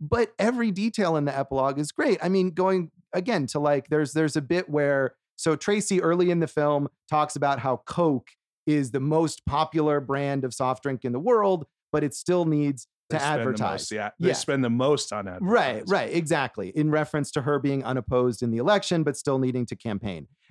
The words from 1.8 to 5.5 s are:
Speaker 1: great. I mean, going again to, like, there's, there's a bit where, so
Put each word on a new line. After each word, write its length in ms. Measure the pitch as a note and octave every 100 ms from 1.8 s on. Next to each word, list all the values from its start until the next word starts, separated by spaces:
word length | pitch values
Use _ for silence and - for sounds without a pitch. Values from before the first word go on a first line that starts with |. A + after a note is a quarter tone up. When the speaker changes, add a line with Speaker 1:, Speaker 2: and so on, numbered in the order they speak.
| D3
Speaker 1:
great. 260 | - D4 F#3+
I 60 | F3
mean, 220 | F#3+ F#3
going 420 | D#3+ F#3 F#3+ E3 - _
again 340 | F#3 F3+ G3+ C3+
to, 120 | D3
like, 280 | D3 C#3+ -
there's, 240 | D3+ D3
there's 240 | D#3 D#3 D#3
a 60 |
bit 280 | C3+ F3+ F#3
where, 460 | D3 C#3+ C#3 C3 - _ -
so 180 | E3